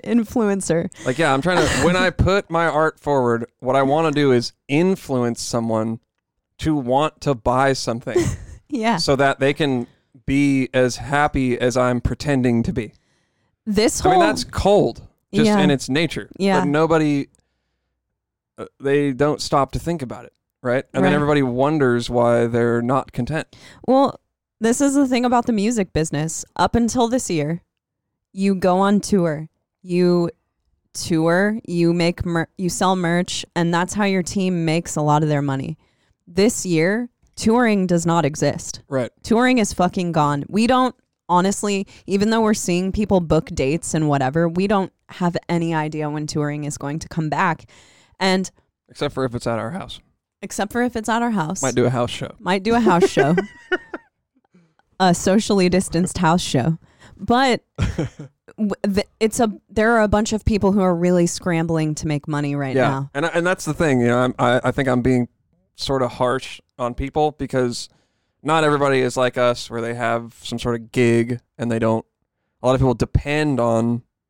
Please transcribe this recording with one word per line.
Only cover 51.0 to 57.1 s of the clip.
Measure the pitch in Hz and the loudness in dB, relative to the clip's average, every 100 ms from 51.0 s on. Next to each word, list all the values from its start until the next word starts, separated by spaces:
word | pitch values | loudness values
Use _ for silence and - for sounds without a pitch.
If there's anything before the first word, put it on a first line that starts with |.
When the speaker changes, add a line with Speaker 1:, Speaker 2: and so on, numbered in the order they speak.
| 214 | -2
Speaker 1:
at | 226 | -2
our | 240 | 0
house. | 208 156 190 | -2 -4 -4
Speaker 2:
Might | 131 127 | -2 0
do | 123 | 0
a | |
house | 127 120 | 0 -4
show. | - - - | -6 -12 -8
Speaker 1:
Might | 180 196 | -2 -2
do | 196 | 2
a | 233 | 2
house | 220 175 392 | 4 4 4
show. | - 139 175 | 2 2 2
Speaker 2:
<laughs> | - - - - - - 906 _ _ _ _ 180 _ _ _ - | -2 -10 -8 -8 -8 -16 _ _ _ _ _ _ _ _ _ 0
Speaker 1:
A | 185 | 2
socially | 175 196 202 - 202 180 | 2 2 2 2 2 4
distanced | 185 - 170 180 - | 2 0 -2 -2 0
house | 185 175 | 2 2
show. | - 139 117 165 _ _ - | 0 0 0 -2 _ _ -20